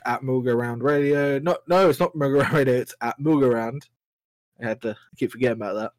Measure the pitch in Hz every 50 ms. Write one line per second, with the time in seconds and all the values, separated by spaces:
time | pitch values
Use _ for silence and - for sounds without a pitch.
0 | - 123 120 - 135 131 127 127 123 123 120 120 120 120 120 117 117 143 147 143
1 | 143 143 147 143 143 143 139 139 143 175 175 - - - 175 185 190 170 139 -
2 | 175 170 - 156 143 139 135 143 135 - - 151 135 131 123 127 131 - - -
3 | 117 117 - - 143 160 156 143 135 123 120 117 113 117 131 147 - _ _ _
4 | _ _ _ _ _ _ _ _ _ _ _ - 120 113 110 113 - 113 104 -
5 | _ _ - - 135 - - 113 127 123 117 113 104 101 95 107 110 117 _